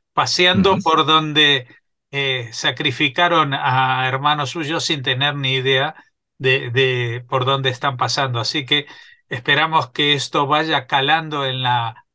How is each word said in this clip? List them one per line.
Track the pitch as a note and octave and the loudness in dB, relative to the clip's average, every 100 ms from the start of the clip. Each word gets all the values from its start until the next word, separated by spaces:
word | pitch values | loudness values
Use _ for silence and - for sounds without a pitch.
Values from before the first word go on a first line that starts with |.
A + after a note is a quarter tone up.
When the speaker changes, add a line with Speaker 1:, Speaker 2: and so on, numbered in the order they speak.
| _ | _
Speaker 1:
paseando | - B2 - F3+ F#3 F#3+ | -2 -2 2 2 4 4
Speaker 2:
Ujú. | - | 2
Speaker 1:
por | D#3+ D#3+ D3 | 2 2 4
donde, | D#3 D#3 D3+ D3 C3+ A#2+ - _ _ _ | 2 2 2 4 2 -2 -18 _ _ _
eh, | C#3 C3+ B2+ A2+ | -6 -4 -4 -6
sacrificaron | - D3+ B2+ D3 B2 D3 F3 F3 E3+ C#3+ | -6 -4 -2 -4 -2 -2 2 2 2 2
a | C#3 C#3+ C3 C3 C3 C3 | 0 0 2 2 0 -2
hermanos | C3+ D3 D3+ C3+ | 0 0 0 -2
suyos | E3+ C#3+ D#3+ | -4 -4 -4
sin | - D3+ | -2 -2
tener | C3+ B2+ C#3+ C#3+ | -2 0 0 0
ni | C3 | -2
idea | C3 C3 C3 D3+ - _ _ _ _ | 0 2 2 0 -4 _ _ _ _
de, | C3 C3+ B2+ | 0 0 0
de | B2+ C3 B2 A#2+ A#2 A#2+ | 0 2 0 -4 -6 -4
por | C3 | -2
dónde | B2+ C#3 C3 | 0 0 -2
están | B2 C#3+ B2 | -2 -4 -2
pasando. | A#2+ - C3+ A#2+ | -2 0 -2 -2
Así | A2 D#3 | -4 -4
que | C3 D3 C#3+ - - _ _ | 0 0 -2 -14 -20 _ _
esperamos | A#2+ C3 D3 D#3+ D#3+ B2+ | -8 0 0 2 0 -2
que | - D3 | -2 0
esto | C#3+ - D#3 C#3+ | 0 -2 -2 0
vaya | D3+ D#3+ C#3+ B2 | 0 0 -2 -2
calando | C#3+ C#3 D#3+ D#3 D3 C3+ | -2 2 0 0 -4 -4
en | B2+ | -2
la | B2+ B2 A#2 A2+ _ | 0 0 -2 -8 _